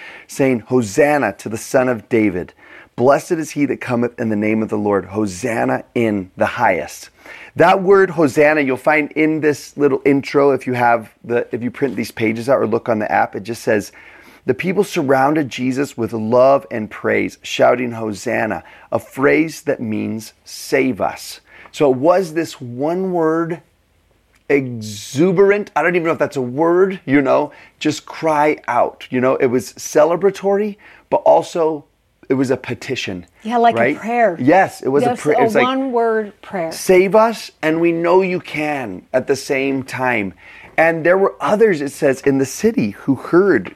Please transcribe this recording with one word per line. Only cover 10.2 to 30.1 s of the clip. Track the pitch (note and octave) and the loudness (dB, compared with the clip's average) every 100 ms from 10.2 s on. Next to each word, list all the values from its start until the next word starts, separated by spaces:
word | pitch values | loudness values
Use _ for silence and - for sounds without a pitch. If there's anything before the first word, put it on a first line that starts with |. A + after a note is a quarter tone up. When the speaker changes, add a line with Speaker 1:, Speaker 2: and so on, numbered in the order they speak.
| - D3 C#3+ | 2 2 2
Speaker 1:
if | C3 - | 2 -2
you | |
have | B2 A#2+ A#2 G#2+ _ | 0 2 2 -2 _
the, | - A#2 - | -4 -4 -2
if | B2 | -6
you | A#2+ | -6
print | - C#3 G2+ | -4 -4 -4
these | A2+ | -8
pages | - A2 A2 A#2 | -2 -2 -2 0
out | A#2+ | 2
or | A2 | 2
look | A2+ - | -2 0
on | A2 | -2
the | - | 0
app, | G2+ G#2+ | 0 0
it | A#2 | -4
just | G2 A#2 | -10 -6
says, | - G#2+ G2 - - - - - - | 0 -2 -2 -14 -20 -20 -20 -8 -4
"The | |
people | B2+ E3+ F#3+ | -2 -2 -2
surrounded | G3 F3 C3+ C3+ C3+ D#3 C3+ | -2 -2 0 2 2 0 -2
Jesus | - B2+ B2+ C#3 - | -4 -4 -2 -4 -4
with | A2 | -6
love | A2+ A2 B2 C3+ C#3 - | -4 0 4 4 4 0
and | A#2 G#2 | -8 -8
praise, | - A2 G#2+ F#2+ - | -6 -2 0 -2 -8
shouting, | - - B2 B2 B2 | -12 0 2 2 -2
'Hosanna,' | A2+ A2 F#2+ B2 A2+ A2+ E2+ - - - | -6 -8 -6 -4 -4 -2 -6 -10 -20 -8
a | A2+ | -8
phrase | - - C#3 D3 E3 D3 | -6 -2 2 2 0 -4
that | - C3 | -6 -6
means | A2+ G#2+ G#2 A2 A2 _ | -4 -6 -6 -8 -12 _
save | - - - C3+ C3 G2 | -20 -18 -2 0 0 -2
us." | E2 - - - _ - - | -4 -6 -14 -18 _ -20 -20
So | - D3 | 0 2
it | C3 | 4
was | D#3 F3+ F3 | 2 2 0
this | D#3 D#3 - | -4 -6 -10
one | B2 A#2+ D3 F3 F#3+ | -12 -6 -4 -2 -2
word, | F3 D#3+ D#3+ E3 E3 _ _ _ _ _ _ _ _ - | 0 0 0 -2 -6 _ _ _ _ _ _ _ _ -2
exuberant, | C#3+ B2+ A#2+ G#2+ G#2 - B2+ F#3 F3+ G3 G#3 G3+ | 0 0 -8 -12 -12 -8 0 2 4 4 2 -2
I | D3+ | -2
don't | E3 F3 | 0 0
even | E3 | 0
know | |
if | D3+ | -2
that's | C#3+ C#3 | -2 -2
a | |
word, | B2 B2+ E3 F3 F#3+ F#3+ - | -6 0 2 4 2 0 0
you | C#3+ | 2
know, | C3 C3 D3 - - _ | 4 2 0 -8 -20 _
just | D3+ D3 - | -4 -4 -10
cry | - D#3+ D3 D3+ - - | -6 -2 2 2 0 -2
out, | A#2+ F2 - - | 0 0 -4 -6
you | B2+ | 0
know, | B2+ - | 0 2
it | C3 | 2
was | B2+ - | 0 -4
celebratory, | - - D#3 D#3 | -12 -2 2 2